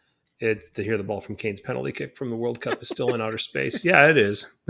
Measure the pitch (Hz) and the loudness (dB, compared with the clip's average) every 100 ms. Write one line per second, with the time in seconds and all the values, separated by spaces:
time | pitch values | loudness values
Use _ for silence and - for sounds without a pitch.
0 | _ _ _ _ 113 104 - - 101 110 | _ _ _ _ -2 -2 -6 -6 -4 -4
1 | 98 98 - 104 110 101 - 127 135 123 | -4 -8 -8 -8 -8 -6 -8 -6 -6 -8
2 | 139 - 131 113 120 120 - 131 - - | -10 -8 -8 -4 -4 -4 -6 -6 -8 -4
3 | 127 117 110 110 - 139 135 - 175 180 | -2 0 -4 -4 -4 -2 -2 0 4 8
4 | 151 151 101 104 - _ | 8 6 4 0 -6 _